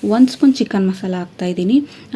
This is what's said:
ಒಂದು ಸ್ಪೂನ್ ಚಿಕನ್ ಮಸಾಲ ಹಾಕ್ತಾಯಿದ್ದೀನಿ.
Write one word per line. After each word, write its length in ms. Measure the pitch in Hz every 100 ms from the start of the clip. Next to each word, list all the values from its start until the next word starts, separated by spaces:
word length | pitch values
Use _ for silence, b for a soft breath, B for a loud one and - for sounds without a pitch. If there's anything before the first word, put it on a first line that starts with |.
ಒಂದು 280 | 202 226 254
ಸ್ಪೂನ್ 220 | - 277
ಚಿಕನ್ 340 | 262 - 202 190
ಮಸಾಲ 260 | 190 190
ಹಾಕ್ತಾಯಿದ್ದೀನಿ. 640 | 180 175 - 180 180 180 269 285 B B